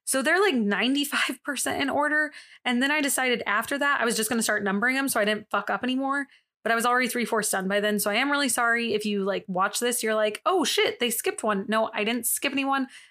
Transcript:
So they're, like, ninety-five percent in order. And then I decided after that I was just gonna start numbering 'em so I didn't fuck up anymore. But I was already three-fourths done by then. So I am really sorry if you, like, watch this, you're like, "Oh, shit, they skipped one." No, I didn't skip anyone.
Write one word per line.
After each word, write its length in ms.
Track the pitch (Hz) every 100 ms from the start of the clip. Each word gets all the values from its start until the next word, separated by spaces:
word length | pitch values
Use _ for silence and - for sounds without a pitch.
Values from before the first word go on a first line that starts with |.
So 200 | - 269
they're, 180 | 269 349
like, 140 | 403 262
ninety-five 880 | 202 190 240 277 285 247 - 254
percent 360 | - 254 285 -
in 120 | 269
order. 420 | 269 294 302 302 - - - 247
And 160 | 240
then 80 | 277
I 120 | 302
decided 420 | 285 269 254 233 -
after 320 | 208 226 285
that 240 | 285 285
I 40 | 233
was 120 | 214
just 140 | 214
gonna 100 | 233
start 220 | 220 208
numbering 340 | 202 202 240 262
'em 100 | 277
so 100 | 240
I 60 | 208
didn't 260 | 214 -
fuck 180 | 202 208
up 140 | 202
anymore. 420 | 247 262 269 - 277 - _ _
But 80 | 226
I 40 | 233
was 100 | 240
already 220 | 247 247
three-fourths 420 | 240 226 226 202
done 180 | 196 190
by 120 | 202
then. 180 | 208 208
So 140 | 202
I 60 | 208
am 120 | 277
really 180 | 285 277
sorry 460 | - 233 233 233
if 100 | 208
you, 200 | 208 202
like, 200 | 196 185 -
watch 320 | 180 196 -
this, 240 | 240 233
you're 100 | 220
like, 300 | 220 214 214 -
"Oh, 180 | 370
shit, 360 | 285 - 427 -
they 100 | 240
skipped 320 | 220 381 381
one." 240 | 220 196 196
No, 220 | 190 -
I 120 | -
didn't 240 | 208 240 -
skip 240 | - 285
anyone. 340 | 269 269 269 262 - -